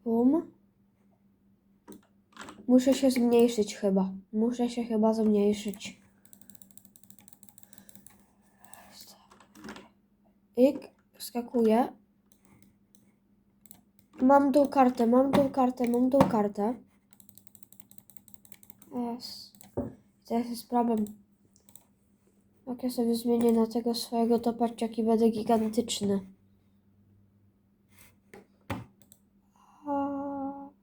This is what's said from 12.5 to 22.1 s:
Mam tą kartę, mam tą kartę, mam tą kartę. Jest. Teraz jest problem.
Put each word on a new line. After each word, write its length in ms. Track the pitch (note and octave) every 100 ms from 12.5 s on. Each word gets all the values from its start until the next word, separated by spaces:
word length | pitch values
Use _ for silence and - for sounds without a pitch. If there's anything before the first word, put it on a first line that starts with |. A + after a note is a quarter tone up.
| - _ _ _ _ _ _ _ _ _ _ _ - _ _ _ -
Mam 300 | C4 C#4 C#4+
tą 160 | C#4+ C#4
kartę, 380 | C#4+ B3+ B3+ A#3
mam 260 | B3 C#4
tą 180 | C4+ C4+
kartę, 380 | C4+ B3 B3+ A#3+
mam 220 | A#3+ B3+
tą 80 | C#4
kartę. 560 | G3 A3+ G#3 G3+ G#3 B3+ - _ _ _ - - _ _ - _ _ - _ - _ - - - - - -
Jest. 600 | B3 A#3+ A#3+ - - - - - - A#2 - _ _
Teraz 240 | - A#3 A#3+
jest 200 | A#3 -
problem. 360 | A#3+ A#3 A3 G#3 - _ _ _ _ _ - _ _ _